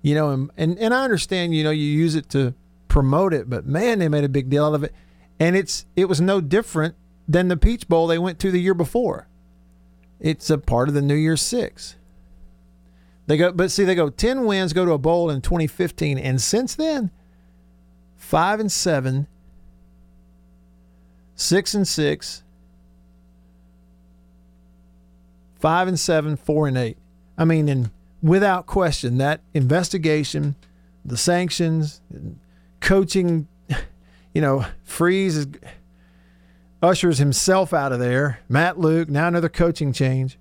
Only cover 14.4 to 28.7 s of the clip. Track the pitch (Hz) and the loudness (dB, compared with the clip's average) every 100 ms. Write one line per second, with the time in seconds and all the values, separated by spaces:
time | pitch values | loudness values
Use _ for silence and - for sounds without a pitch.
14.4 | 233 196 185 156 180 151 147 170 170 139 | 0 0 0 0 0 0 0 0 0 -2
15.4 | - 170 156 - 180 - 151 135 131 127 | -2 -2 -2 -2 -4 -2 -4 -2 -2 -2
16.4 | - 214 254 - 311 294 202 - _ _ | 0 -2 -2 -4 -4 -2 -4 -8 _ _
17.4 | _ _ _ _ _ _ _ _ - 156 | _ _ _ _ _ _ _ _ -2 0
18.4 | 175 214 214 - 180 147 131 135 147 - | 0 0 -2 -2 -2 -2 -2 -4 -6 -12
19.4 | - - - - - _ - - _ _ | -20 -20 -20 -20 -20 _ -20 -20 _ _
20.4 | _ _ _ _ _ _ _ _ _ - | _ _ _ _ _ _ _ _ _ -8
21.4 | - 180 - 208 190 - 147 151 - - | 0 0 0 -2 -2 0 -2 -2 -8 -16
22.4 | _ _ _ _ _ _ _ _ _ _ | _ _ _ _ _ _ _ _ _ _
23.4 | _ _ _ _ _ _ _ - _ _ | _ _ _ _ _ _ _ -20 _ _
24.4 | _ _ _ _ - - _ _ _ _ | _ _ _ _ -20 -20 _ _ _ _
25.4 | - _ 156 170 185 180 - 160 151 147 | -20 _ 0 2 0 -2 0 0 0 -4
26.4 | - 151 147 131 117 117 _ _ _ - | -2 0 2 0 -2 -6 _ _ _ 0
27.4 | 160 160 147 135 117 - - - 160 190 | 2 2 2 0 -2 -6 -20 -2 2 4
28.4 | 202 185 - | 4 0 -2